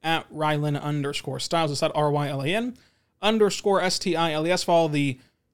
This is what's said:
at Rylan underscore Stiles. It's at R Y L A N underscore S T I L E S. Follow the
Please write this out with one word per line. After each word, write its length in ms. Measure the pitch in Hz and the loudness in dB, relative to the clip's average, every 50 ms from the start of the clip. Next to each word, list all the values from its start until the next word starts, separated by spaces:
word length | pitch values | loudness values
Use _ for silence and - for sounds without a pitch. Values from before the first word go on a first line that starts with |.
| - | -2
at 260 | 160 165 160 - - | 0 -2 -2 -2 -6
Rylan 520 | - 156 156 151 151 147 147 151 147 143 | -8 -2 0 0 0 0 0 -2 -2 -2
underscore 580 | - 147 147 147 143 139 143 - - - 131 127 | -4 -4 -4 -2 -4 -4 -6 -6 -8 -6 -8 -6
Stiles. 320 | - - - 165 165 151 | -6 -2 0 0 0 0
It's 100 | 147 131 - | -2 -2 -2
at 100 | 156 156 | -2 0
R 160 | 156 151 151 | 2 0 2
Y 160 | 143 147 147 143 | 2 0 0 -2
L 140 | 143 135 | -4 -4
A 60 | 139 143 | -2 0
N 280 | 180 220 233 247 233 - _ _ _ _ _ _ _ _ | 0 0 -2 -4 -8 -12 _ _ _ _ _ _ _ _
underscore 600 | - 202 220 220 214 202 180 - - 208 196 185 | 0 2 4 4 4 2 2 0 0 2 2 2
S 160 | 175 185 180 - | 2 0 -2 -2
T 160 | - 196 170 | -2 -2 0
I 200 | 160 165 165 151 | 0 0 0 0
L 120 | 151 156 | 0 0
E 60 | 165 | 0
S. 120 | 180 - - | 0 0 2
Follow 260 | - 175 170 165 160 | 2 4 4 4 4
the 320 | 147 147 143 139 127 - _ _ _ _ _ _ | 2 0 0 0 -2 -6 _ _ _ _ _ _